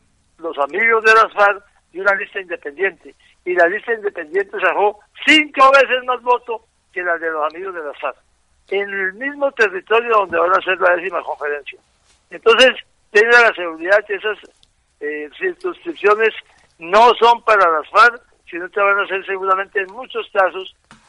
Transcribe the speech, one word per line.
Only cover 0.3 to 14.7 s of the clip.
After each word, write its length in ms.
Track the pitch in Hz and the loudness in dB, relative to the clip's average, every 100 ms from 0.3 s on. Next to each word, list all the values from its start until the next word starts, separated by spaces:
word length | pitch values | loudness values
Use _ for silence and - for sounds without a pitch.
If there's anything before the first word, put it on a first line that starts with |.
| _ | _
los 180 | 160 139 | -10 -4
amigos 440 | 139 170 226 226 | -4 -2 0 2
de 100 | 220 | 4
las 180 | 220 208 | 4 4
farc 320 | 190 202 196 - _ _ | 2 2 2 -10 _ _
y 80 | 170 | -4
una 140 | 196 | -2
lista 260 | 196 196 202 | -2 -6 -12
independiente. 720 | 180 170 151 143 190 165 - _ _ _ | -12 -12 -12 -6 -6 -6 -20 _ _ _
Y 100 | 180 | -4
la 120 | 180 170 | 2 2
lista 260 | 208 240 | 0 -6
independiente 680 | 226 202 185 156 180 196 202 | -4 -4 -8 -6 -6 -6 -4
sacó 400 | 180 156 208 202 _ - | -2 0 -2 -2 _ -8
cinco 480 | - 311 302 285 269 | 0 0 0 4 6
veces 320 | 277 240 254 | 6 4 0
más 180 | 254 247 | -4 -4
votos 400 | 240 240 - 226 _ _ _ | 0 -2 -2 -12 _ _ _
que 100 | 190 | -8
la 140 | 180 170 | -4 -4
de 120 | 165 | -4
los 220 | 160 151 | -4 -6
amigos 220 | 160 190 | -6 -12
de 100 | 175 | -12
las 140 | 147 131 | -12 -10
farc, 160 | 143 - _ _ _ _ _ | -10 -10 _ _ _ _ _
en 220 | 196 202 | -6 -6
el 220 | 196 190 | -6 -6
mismo 360 | 196 277 285 277 | -6 -10 -4 -4
territorio 580 | 269 208 180 - 220 240 | -2 -2 -2 -2 -2 2
donde 280 | 214 190 165 | 0 0 -2
van 140 | 170 | 0
a 60 | 190 | 0
hacer 200 | 180 185 | -2 0
la 160 | 185 175 | 0 0
décima 260 | 185 165 | -2 -8
conferencia. 560 | 135 151 147 147 135 - _ _ _ _ _ | -8 -10 -8 -8 -12 -20 _ _ _ _ _
Entonces, 440 | 170 220 226 254 220 _ _ _ | -2 2 4 4 2 _ _ _
tenga 300 | 208 233 240 | 0 4 6
la 120 | 233 | 4
seguridad 500 | 180 175 160 170 208 208 | 0 -8 -8 0 0 0
que 100 | 196 | -6
esas, 220 | 208 202 - _ _ | -6 -8 -14 _ _